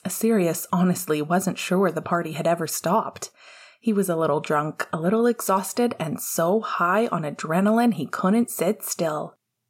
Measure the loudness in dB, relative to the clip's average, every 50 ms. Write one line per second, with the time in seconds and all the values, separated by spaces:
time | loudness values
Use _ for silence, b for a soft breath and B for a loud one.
0 | -8 -8 -4 0 0 2 4 4 2 2 0 -2 -4 -2 0 2 4 2 2 0
1 | -2 -2 -2 -2 0 0 0 0 0 0 -4 -4 -2 0 2 2 2 2 0 -2
2 | -4 -2 -2 -2 -2 -4 -4 -2 0 0 0 0 0 -4 -4 -4 -2 0 2 2
3 | 0 -2 -6 -12 -14 -14 B B B B B B B B B B -2 0 2 2
4 | 2 0 0 2 2 2 2 0 0 0 0 0 0 -2 -4 -6 -6 -6 -6 -2
5 | 0 0 2 2 2 2 2 0 0 0 0 0 0 -2 -2 0 0 0 0 -4
6 | -6 -6 -6 -6 -6 -6 -2 0 2 2 2 0 0 -2 -2 0 0 2 2 2
7 | 2 0 -2 -4 -4 -6 -6 -8 -4 -2 0 2 4 4 4 4 4 2 2 0
8 | -4 -6 -4 0 2 2 4 2 2 0 -2 -2 0 0 0 -2 -4 -8 -4 -2
9 | -2 -2 -2 -4 -6 -8 -12 _ _ _ _ _ _